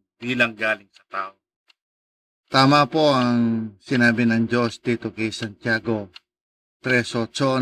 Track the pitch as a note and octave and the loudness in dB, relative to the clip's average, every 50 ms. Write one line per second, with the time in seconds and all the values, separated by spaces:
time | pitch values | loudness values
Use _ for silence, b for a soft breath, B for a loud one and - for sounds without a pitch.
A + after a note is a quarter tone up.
0 | _ _ _ - - A#2+ B2+ B2 A#2+ A2+ A2 G#2 A2 A2 G#2+ G#2 G#2 F#2+ _ _ | _ _ _ -12 -8 -4 -2 0 -2 -2 -2 -4 -4 -4 -4 -4 -8 _ _ _
1 | _ _ - G2 F#2+ G2 - _ _ _ _ _ _ _ _ _ _ _ _ _ | _ _ -10 -10 -10 -10 -12 _ _ _ _ _ _ _ _ _ _ _ _ _
2 | _ _ _ _ _ _ _ _ _ - - C3+ C3+ C3+ D3 D3 D3 B2 - D#3+ | _ _ _ _ _ _ _ _ _ -2 2 4 4 6 6 4 4 2 2 2
3 | D#3 D3 C#3 B2+ B2 B2 A#2+ A#2+ A#2 A#2 A2+ A2+ A2 A2 G2+ _ _ - C#3 B2 | 2 2 2 2 2 2 2 2 0 0 0 -2 -4 -6 -12 _ _ -2 0 2
4 | A#2+ A#2+ A#2 A2+ B2 A#2 A2+ A2+ A2+ A2 A#2 A#2+ A#2+ A2+ - - - B2+ A#2 A#2 | 4 2 4 2 2 2 2 2 0 0 0 0 -2 -2 -4 -6 -4 -4 -4 -4
5 | - A2+ - - A2 A2 G#2 - A#2 G#2+ G2+ _ - A#2+ A2+ A2 G#2 A2+ A2+ G#2+ | -4 -8 -8 -6 -6 -6 -6 -8 -10 -12 -12 _ -4 -2 -2 -2 -2 -4 -4 -4
6 | G2+ F#2 - - _ _ _ _ _ _ _ _ _ _ _ _ - C3 B2+ B2 | -6 -10 -18 -20 _ _ _ _ _ _ _ _ _ _ _ _ -4 0 0 0
7 | A#2 - - B2 A2+ A2 - - C#3 C3+ C3 C3 | 0 -2 -4 -6 -6 -4 -4 -2 -2 0 0 0